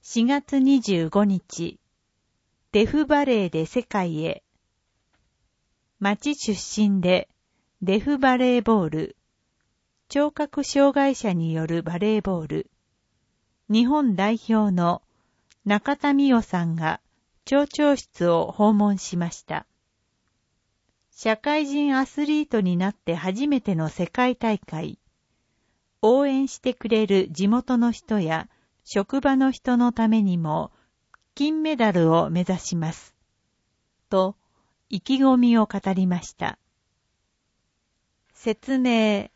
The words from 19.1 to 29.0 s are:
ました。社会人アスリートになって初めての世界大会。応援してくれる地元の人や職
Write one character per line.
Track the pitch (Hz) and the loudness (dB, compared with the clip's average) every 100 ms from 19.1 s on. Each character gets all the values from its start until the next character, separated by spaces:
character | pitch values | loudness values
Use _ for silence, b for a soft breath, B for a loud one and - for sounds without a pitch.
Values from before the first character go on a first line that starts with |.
| 175 | -6
ま | 170 | -6
し | - | -8
た。 | - 156 - _ _ _ _ _ _ _ _ _ _ _ _ _ _ | -10 -12 -12 _ _ _ _ _ _ _ _ _ _ _ _ _ _
社 | - 220 220 | -6 -4 -2
会 | 294 302 | -2 -2
人 | 285 285 294 269 | -2 0 0 0
ア | 269 | -2
ス | - 294 | -4 -2
リ | 302 294 | 0 0
ー | |
ト | 226 | -2
に | 185 175 | 0 0
な | 190 | -2
っ | - | -4
て | - | -6
初 | 165 180 196 294 | -4 -4 -4 -2
め | 277 | -2
て | - 165 | -2 -2
の | 156 | -4
世 | - 175 | -4 -6
界 | - 247 | -2 -2
大 | 247 226 208 | 0 -2 -4
会。 | - 156 151 - _ _ _ _ _ _ _ _ _ _ | -6 -10 -10 -14 _ _ _ _ _ _ _ _ _ _
応 | 214 254 285 | 2 4 2
援 | 269 269 | 0 -2
し | - | -4
て | 254 | -6
く | 247 220 | -6 -2
れ | 220 214 | 0 2
る | 196 - | 2 0
地 | 156 202 | -2 0
元 | 240 247 247 | 0 0 0
の | 233 | 0
人 | 220 - 214 | -2 -4 -2
や | 160 160 - _ _ _ | 0 -4 -6 _ _ _
職 | - 208 | -6 -4